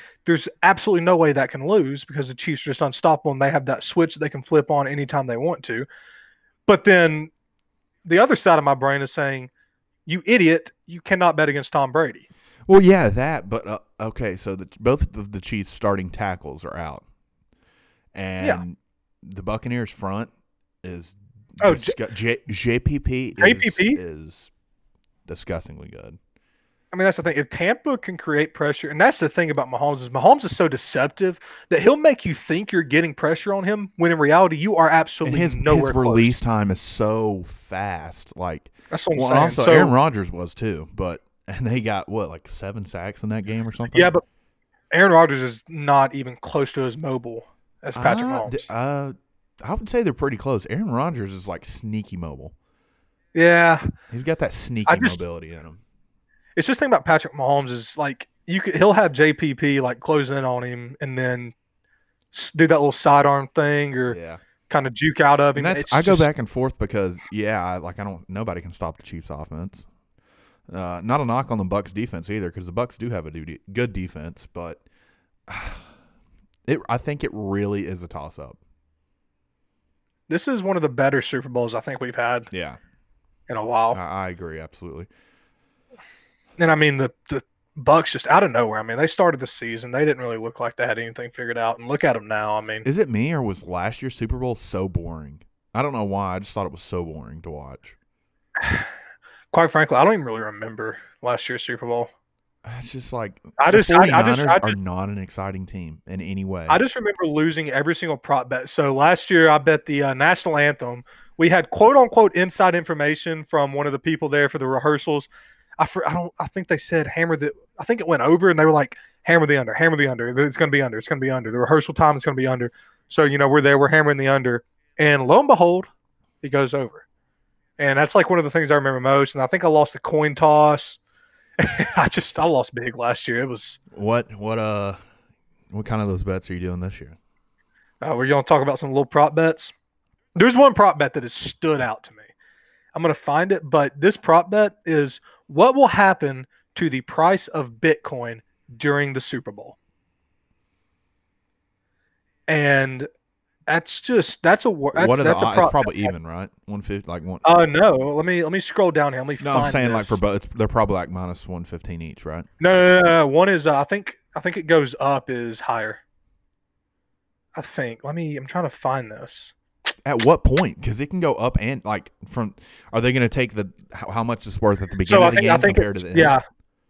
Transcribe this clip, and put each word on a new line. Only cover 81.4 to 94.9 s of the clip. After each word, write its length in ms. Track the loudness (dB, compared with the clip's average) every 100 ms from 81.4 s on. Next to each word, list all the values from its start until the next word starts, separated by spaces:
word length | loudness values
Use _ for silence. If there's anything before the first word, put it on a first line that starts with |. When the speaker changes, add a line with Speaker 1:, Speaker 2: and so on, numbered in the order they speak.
| -6
Speaker 1:
Bowls 240 | -4 -4
I 60 | -6
think 220 | -8 -8
we've 140 | -8 -4
had 320 | -2 -2 -4
Speaker 2:
Yeah. 260 | -10 -10 -14 _ _ _ _ _ _ -12
Speaker 1:
in 80 | -10
a 80 | -2
while. 300 | 0 0 -2
Speaker 2:
I, 300 | -6 -8 -8
I 40 |
agree, 300 | -10 -14 -14
absolutely. 480 | -16 _ -18 -16 -18 _ _ _ _ _ _ _ _ _ _ _ _ _ _ 0
Speaker 1:
And, 100 | 2
I 60 | 4
mean, 220 | 2 2
the, 140 | -2 -6 -10
the 120 | -10 -10 _ _ -4
Bucs 340 | 4 4 2
just 160 | -6 0
out 160 | 2
of 80 | 2
nowhere. 280 | 0 -2 -4
I 40 |
mean, 140 | -6 -2
they 100 | -2
started 320 | 2 2 0
the 80 | -6
season. 440 | -10 -8 -10 -6
They 140 | -2 0
didn't 160 | 0
really 160 | -6 -8
look 220 | -10 -8
like 160 | -8 -4
they 100 | -4
had 140 | -4
anything 320 | -8 -12 -14
figured 260 | -12 -10 -4
out. 220 | -4 -4
And 80 | -6
look 160 | -2
at 120 | 0 -2
'em 120 | -4
now. 300 | -4 -2 -4
I 40 |
mean 220 | -6 -8 -4
Speaker 2:
Is 120 | -2
it 120 | -2
me, 220 | -2 -2
or 80 | -2
was 220 | -4 -8 -8
last 360 | -6 -6 -8
year's 140 | -12 -10
Super 220 | -8 -6
Bowl 180 | -6 -8
so 340 | -8 -6
boring? 520 | -6